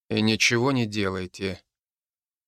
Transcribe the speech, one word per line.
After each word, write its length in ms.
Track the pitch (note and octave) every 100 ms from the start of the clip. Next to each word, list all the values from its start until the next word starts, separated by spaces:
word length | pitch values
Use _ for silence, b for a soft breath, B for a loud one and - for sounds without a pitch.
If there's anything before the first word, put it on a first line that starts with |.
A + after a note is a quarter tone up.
| -
«и 120 | A2
ничего 520 | A2 G#2+ - A#2+ C3
не 140 | C3 A2
делайте». 760 | G#2+ G2 F#2+ F2+ - F#2+ F2+ _ _ _ _ _ _ _ _